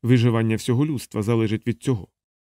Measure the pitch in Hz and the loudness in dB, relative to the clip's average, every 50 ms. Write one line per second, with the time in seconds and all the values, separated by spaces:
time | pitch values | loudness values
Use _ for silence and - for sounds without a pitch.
0 | - 117 127 123 113 123 113 113 113 113 113 104 - - 120 120 147 156 151 113 | 4 4 4 4 4 2 2 2 0 0 -2 -2 -2 -2 0 0 0 -2 -2 -6
1 | - - - 110 104 101 117 113 113 104 110 107 _ 123 113 - - 143 131 104 | -8 -8 -6 -6 -2 0 0 0 0 0 -2 -4 _ -6 -6 -4 -2 -4 -4 -4
2 | 85 _ _ _ _ _ _ _ _ _ | -6 _ _ _ _ _ _ _ _ _